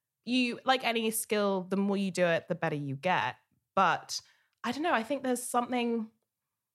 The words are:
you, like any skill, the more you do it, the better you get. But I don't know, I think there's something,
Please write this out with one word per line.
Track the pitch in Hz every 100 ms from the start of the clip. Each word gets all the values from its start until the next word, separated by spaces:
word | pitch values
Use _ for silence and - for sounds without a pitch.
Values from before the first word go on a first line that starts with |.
| _ _
you, | - 254 247 233
like | - 262
any | 247 233 220
skill, | 220 - 214 202 190 180
the | 196
more | 202 196
you | 196
do | 175
it, | 175 165 -
the |
better | 170 165 151
you | 143 135
get. | 180 170 117 - _ _ _
But | - 185 151 - - - _ _ _
I | 226
don't | 254
know, | 339
I | 254
think | 226 285
there's | 262 247
something, | - 247 240 247 240 233 220 _ _ _ _ _ _